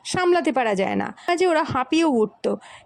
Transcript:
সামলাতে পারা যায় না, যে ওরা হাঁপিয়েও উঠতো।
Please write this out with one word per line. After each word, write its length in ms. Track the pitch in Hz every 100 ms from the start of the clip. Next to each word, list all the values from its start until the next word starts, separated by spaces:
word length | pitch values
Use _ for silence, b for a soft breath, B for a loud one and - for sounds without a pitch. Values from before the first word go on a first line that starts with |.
সামলাতে 480 | - 370 359 349 302
পারা 240 | 254 233 196
যায় 200 | 190 98
না, 200 | - - B 349
যে 100 | 370
ওরা 160 | 311
হাঁপিয়েও 460 | 320 262 254 311 330
উঠতো। 480 | 247 214 - 202 202 B B